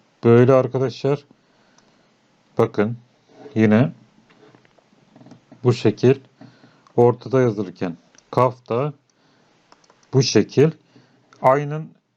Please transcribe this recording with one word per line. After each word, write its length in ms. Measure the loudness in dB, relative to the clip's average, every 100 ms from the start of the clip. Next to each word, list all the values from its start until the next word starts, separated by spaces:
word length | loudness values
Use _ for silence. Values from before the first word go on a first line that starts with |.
| _ _
böyle 300 | 2 4 6
arkadaşlar. 720 | 2 0 -6 -6 -6 -6 -6 _ _ _ _ _ _ _ _ _ _ _ _ _ -4
Bakın 400 | -2 -2 -4 -6 _ _ _ _ -10 0
yine 360 | 2 2 0 -4 _ _ _ _ _ _ _ _ _ _ _ _ -20 -20 _ -4
bu 100 | -2
şekil 460 | 0 -2 0 0 0 _ _ -20 _ _ _ _ 0
ortada 460 | 2 0 -4 0
yazılırken 560 | 0 -2 -8 -8 -10 -10 _ _ _
kafta 600 | -2 -2 -2 _ -6 -6 -10 _ _ _ _ _ _ _ _ _ _ _
bu 100 | -2
şekil. 480 | 0 -2 0 0 0 -2 _ _ _ _ _ _
Ayının 500 | -2 -2 -4 -10 -14 _ _